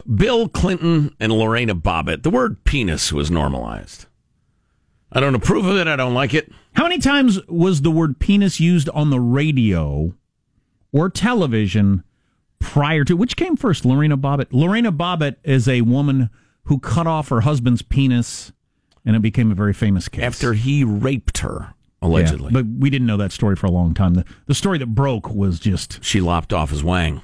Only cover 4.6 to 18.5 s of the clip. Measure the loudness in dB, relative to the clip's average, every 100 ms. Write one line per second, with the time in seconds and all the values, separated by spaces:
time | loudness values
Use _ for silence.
4.6 | _ _ _ _ _ -2 0 0 2 0
5.6 | 2 0 0 0 0 0 0 0 -2 -12
6.6 | _ 0 0 0 2 4 4 2 -2 0
7.6 | 2 2 2 2 0 0 2 2 2 2
8.6 | 2 2 0 -2 0 2 2 2 0 2
9.6 | 2 2 -2 -2 -4 -6 _ _ _ _
10.6 | _ _ _ 0 0 0 0 0 0 0
11.6 | 0 2 2 2 -4 _ _ _ _ -10
12.6 | -2 0 0 0 0 0 0 -2 -2 -2
13.6 | 0 0 0 2 2 0 -2 -4 -2 0
14.6 | 0 2 0 -2 -4 -2 -4 -6 -2 0
15.6 | 2 2 2 2 2 0 -2 -6 _ _
16.6 | -4 -4 0 -2 0 -2 -2 0 2 0
17.6 | 0 0 0 0 2 0 -2 -8 -18